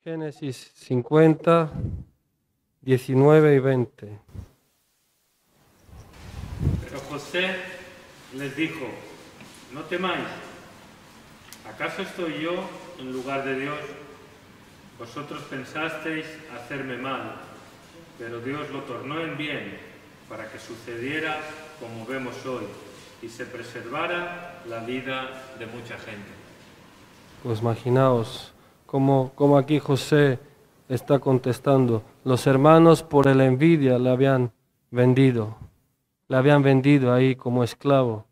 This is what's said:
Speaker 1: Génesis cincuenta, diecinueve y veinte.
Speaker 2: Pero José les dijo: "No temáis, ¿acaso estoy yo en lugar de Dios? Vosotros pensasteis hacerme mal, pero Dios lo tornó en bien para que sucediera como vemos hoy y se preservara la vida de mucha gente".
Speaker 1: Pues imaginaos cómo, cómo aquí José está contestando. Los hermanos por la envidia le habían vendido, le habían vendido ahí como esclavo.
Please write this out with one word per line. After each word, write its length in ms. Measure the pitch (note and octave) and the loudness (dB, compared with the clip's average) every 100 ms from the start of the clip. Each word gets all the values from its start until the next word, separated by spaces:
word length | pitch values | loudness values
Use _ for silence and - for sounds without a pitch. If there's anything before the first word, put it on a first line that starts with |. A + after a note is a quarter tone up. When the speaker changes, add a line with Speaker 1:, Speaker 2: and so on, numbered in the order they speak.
| - | -10
Speaker 1:
Génesis 640 | D#3+ D#3 C3+ C#3+ B2+ - | -8 -8 -8 -10 -10 -14
cincuenta, 960 | _ - B2+ A#2+ D3+ D#3+ D#3 - E3+ D#3+ - - - - _ _ _ _ _ _ _ | _ -4 -2 2 6 6 6 4 4 2 -4 -8 -8 -14 _ _ _ _ _ _ _
diecinueve 760 | - B2+ - C3 C#3 D#3 D3+ C#3+ | 0 0 2 4 6 8 8 4
y 20 | |
veinte. 600 | C3 C3 A#2 _ G#2 G#2 _ - - _ _ _ _ _ _ _ _ _ _ _ _ _ _ - - - - - - - - - | 4 0 -2 _ -18 -18 _ -20 -20 _ _ _ _ _ _ _ _ _ _ _ _ _ _ -20 -20 -20 -18 -14 -12 -4 -2 -2
Speaker 2:
Pero 160 | - C3+ - | -6 -12 -12
José 400 | D3 - F3+ F#3 F#3 - - - - - - - | -12 -6 -4 -2 -4 -10 -16 -18 -20 -20 -20 -18
les 220 | C3 C#3 C3 | -12 -10 -4
dijo: 300 | D#3+ D#3+ B2 G2 - - - - - - - | -6 -6 -12 -14 -18 -20 -20 -20 -20 -20 -20
"No 80 | - | -16
temáis, 420 | D#3+ F3 F#3 D#3+ B2 - - - - - - - - - - - - - - | -10 -6 -4 -6 -8 -12 -16 -20 -20 -20 -20 -20 -20 -20 -20 -20 -20 -20 -20
¿acaso 300 | - D3+ - | -10 -10 -8
estoy 400 | F#3+ - E3+ D3 | -12 -8 -8 -6
yo 140 | D#3+ F3+ F#3+ - - - | -6 -6 -8 -14 -18 -16
en 140 | C3 | -12
lugar 320 | B2+ B2+ C#3 | -10 -8 -6
de 160 | C3+ C3 | -4 -6
Dios? 200 | C#3 D3 - - - - - - - - - - - - | -6 -8 -12 -16 -20 -20 -20 -20 -20 -20 -20 -20 -20 -20
Vosotros 440 | A#2 - C#3 D3+ | -16 -14 -14 -14
pensasteis 840 | C#3+ C3+ B2 D#3 D#3+ D#3+ E3 D#3 D#3 - - B2 | -12 -12 -10 -8 -8 -8 -8 -8 -10 -16 -18 -18
hacerme 400 | - C#3 C3 A#2+ | -14 -12 -10 -10
mal, 380 | C3 C3 A2+ - - - - - - E3 - - | -8 -10 -10 -16 -18 -20 -20 -20 -20 -20 -20 -16
pero 220 | A#2 A#2 | -14 -12
Dios 300 | A#2+ D3 D3+ | -10 -10 -10
lo 140 | C3+ | -12
tornó 360 | - A#2+ C3 D#3 | -12 -12 -10 -10
en 160 | E3 C#3+ | -10 -10
bien 400 | D3+ C#3 G2+ F#2+ - - - - - | -10 -10 -12 -16 -20 -20 -20 -20 -20
para 240 | - A2 | -16 -16
que 80 | A2+ | -16
sucediera 800 | - A#2 - A#2 B2+ D#3 D#3 D#3 D3+ - - - | -16 -18 -14 -10 -6 -6 -6 -8 -10 -16 -20 -18
como 280 | A#2 A2+ A2+ | -16 -14 -10
vemos 400 | C3+ B2+ A#2+ C3 | -8 -8 -12 -10
hoy 180 | B2 G2+ - - - - - | -10 -10 -14 -20 -20 -20 -18
y 80 | A2+ | -18
se 160 | - | -14
preservara 1160 | B2+ A#2+ A#2 B2 G#2+ D3+ E3+ F3 F3 - - - A#2 | -14 -14 -14 -14 -10 -6 -4 -4 -8 -12 -16 -18 -14
la 120 | A2+ | -12
vida 760 | A#2 B2+ B2+ C3 C3 - - - | -8 -8 -6 -8 -8 -14 -18 -16
de 80 | A2+ | -16
mucha 320 | A#2+ A2 - | -16 -16 -16
gente". 320 | - G#2 F#2+ - - - - - - _ - _ - - | -16 -18 -18 -20 -20 -20 -20 -20 -20 _ -20 _ -20 -16
Speaker 1:
Pues 180 | B2+ A2 | -8 -4
imaginaos 960 | A2+ A2 B2+ B2 C3+ B2 A2 - - _ _ _ _ | -2 -4 0 2 4 2 -2 -10 -18 _ _ _ _
cómo, 460 | C#3 C3+ C#3 C3 | 0 2 2 0
cómo 240 | - C#3+ C#3+ | 2 6 6
aquí 200 | C3+ D3 | 4 -2
José 580 | - C3+ - D3+ C#3+ B2 - _ _ _ _ | 0 -2 2 4 4 2 -8 _ _ _ _
está 300 | B2 - C#3+ | -6 0 0
contestando. 840 | C#3 F#3 D#3+ A#2 - C3+ B2+ A2+ - _ | 4 0 0 -4 2 2 4 0 -4 _
Los 220 | - B2 - | -2 0 4
hermanos 560 | C3+ C#3+ D#3+ E3 D#3 | 4 8 8 8 6
por 240 | - C#3+ C#3 | 4 4 6
la 180 | C3+ | 6
envidia 540 | C3 B2+ D#3+ E3 C3+ B2 | 4 4 4 4 4 2
le 100 | B2 | 2
habían 420 | B2+ C3+ C3 B2 _ _ _ _ | 2 2 2 0 _ _ _ _
vendido, 680 | A#2+ B2+ B2+ C3+ A#2+ G#2+ A2+ - _ _ _ _ _ _ | 2 4 6 4 4 -4 -8 -20 _ _ _ _ _ _
le 120 | C3 | 2
habían 240 | C3+ D3 | 6 6
vendido 500 | C3+ C3+ C3+ C#3+ B2+ | 6 4 6 4 6
ahí 240 | B2 C3 B2+ | 4 4 0
como 260 | - A#2+ | -2 0
esclavo. 600 | A#2+ - C#3+ C#3 B2+ G#2+ G#2 | -2 -2 2 2 2 -2 -10